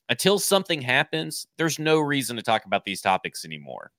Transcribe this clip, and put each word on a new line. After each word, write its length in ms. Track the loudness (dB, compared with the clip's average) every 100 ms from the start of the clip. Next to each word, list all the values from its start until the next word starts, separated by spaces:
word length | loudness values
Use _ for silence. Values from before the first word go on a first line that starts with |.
| -6
until 300 | 0 2 2
something 420 | 4 2 2 -2
happens, 680 | 0 0 2 -4 -6 -10 -12 -4
there's 240 | -2 0
no 180 | 2 4
reason 380 | 4 0 -2 -4
to 60 |
talk 220 | 0 0
about 200 | 2 -2
these 160 | -2 -2
topics 440 | 2 0 0 -10
anymore. 460 | -12 -14 -14 -16 -16